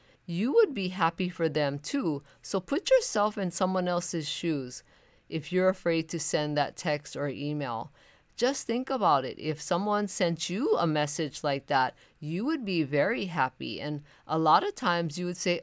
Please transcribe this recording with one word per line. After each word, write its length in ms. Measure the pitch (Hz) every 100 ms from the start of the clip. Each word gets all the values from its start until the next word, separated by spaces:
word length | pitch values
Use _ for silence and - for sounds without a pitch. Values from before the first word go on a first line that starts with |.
| _ _
you 300 | - 170 240
would 180 | 466 370
be 160 | 208 185
happy 400 | 185 165 - 180
for 200 | - 160
them 300 | 151 143 147
too. 420 | - 277 180 143 - -
So 200 | - 190
put 280 | - 285 -
yourself 480 | 523 - 214 214 208
in 140 | 180
someone 380 | - 185 185 180
else's 400 | 175 - 170 147
shoes 560 | - 170 147 127 - _ - _ _ _
if 240 | 160 -
you're 160 | 180 185
afraid 400 | 190 175 165 160
to 100 | 165
send 360 | - 156 151 147
that 200 | 139 -
text 400 | 170 147 - 131
or 120 | 143
email. 640 | 123 147 151 131 113 143 - - _ _ -
Just 300 | 240 285 -
think 220 | 240 262
about 360 | 254 180 139
it. 120 | 127 -
If 220 | 151 147
someone 460 | - 175 208 208 202
sent 420 | - 170 165 -
you 280 | 202 302 208
a 80 | 170
message 560 | 151 147 - 151 -
like 240 | 147 139 -
that, 300 | 135 127 - - _
you 240 | 151 175
would 200 | 269 311
be 200 | 196 170
very 420 | 135 143 180 254 185
happy. 540 | 165 131 - - 95
And 220 | 147 147 - - -
a 120 | 160
lot 280 | 156 170 392
of 100 | -
times 420 | 214 170 170 160
you 80 | 180
would 100 | 175
say, 240 | 180 175